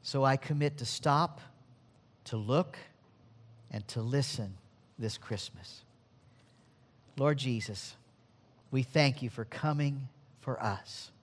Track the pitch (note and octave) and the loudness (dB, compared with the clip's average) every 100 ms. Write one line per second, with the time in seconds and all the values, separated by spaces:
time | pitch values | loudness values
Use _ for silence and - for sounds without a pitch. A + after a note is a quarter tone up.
0 | - C#3 C3+ C3+ - D3 D3 D3 A#2 - | -2 4 4 4 2 0 0 0 -6 0
1 | D3+ C#3+ E3 - - - - - _ _ | 4 4 4 -2 -18 -20 -20 -20 _ _
2 | _ _ - A2+ G#2 C#3 F3+ - - _ | _ _ -6 -4 2 2 2 -6 -18 _
3 | _ _ - - - - - G#2+ G2+ A#2+ | _ _ -20 -20 -20 -20 -12 -10 -6 -4
4 | A2+ C#3 C3+ - G2+ F#2+ - _ _ - | 0 0 0 -2 -6 -8 -18 _ _ -6
5 | A2+ - - G#2 - - F2+ - - _ | -4 -4 -6 -6 -6 -14 -18 -20 -20 _
6 | _ _ - _ _ _ _ _ _ _ | _ _ -20 _ _ _ _ _ _ _
7 | - - C#3+ C#3+ B2+ A#2 A2 G2+ - - | -16 2 4 4 0 -2 -4 -8 -12 -18
8 | _ _ _ _ _ _ _ C3 B2+ D#3 | _ _ _ _ _ _ _ -2 2 4
9 | C#3+ C3 B2 A2 A2+ - D#3 D3 C#3+ C#3 | 4 4 -6 -6 -8 -2 -2 0 0 -2
10 | C3 - - - - B2+ G#2+ G2 - - | -8 -14 -20 -12 -6 -2 -2 -4 -8 -16
11 | - - | -16 -20